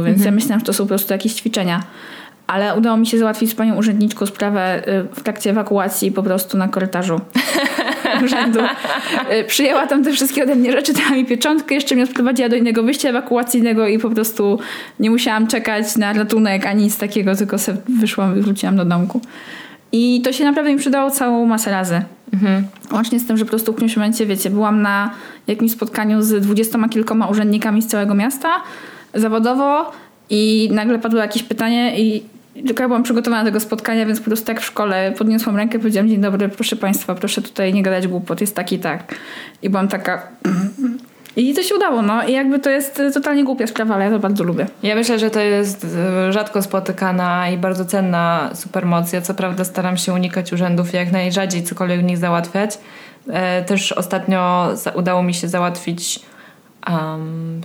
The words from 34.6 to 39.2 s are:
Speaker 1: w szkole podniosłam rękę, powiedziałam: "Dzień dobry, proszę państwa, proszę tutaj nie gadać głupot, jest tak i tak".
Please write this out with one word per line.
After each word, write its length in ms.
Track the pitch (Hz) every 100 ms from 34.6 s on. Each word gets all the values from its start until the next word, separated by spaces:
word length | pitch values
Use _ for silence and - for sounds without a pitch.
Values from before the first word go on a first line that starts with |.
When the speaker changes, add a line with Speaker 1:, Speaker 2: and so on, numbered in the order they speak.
Speaker 1:
w 40 | -
szkole 460 | - 208 190 190 -
podniosłam 380 | 220 220 220 202
rękę, 220 | 220 226
powiedziałam: 300 | 226 196 220
"Dzień 120 | 202
dobry, 280 | 202 196 196
proszę 260 | 196 226 220
państwa, 400 | 196 208 - 180
proszę 260 | 202 -
tutaj 320 | - - 190
nie 100 | 196
gadać 240 | 190 185 185
głupot, 340 | 180 185 170
jest 140 | 208 -
tak 160 | -
i 80 | 180
tak". 360 | 170 160 - -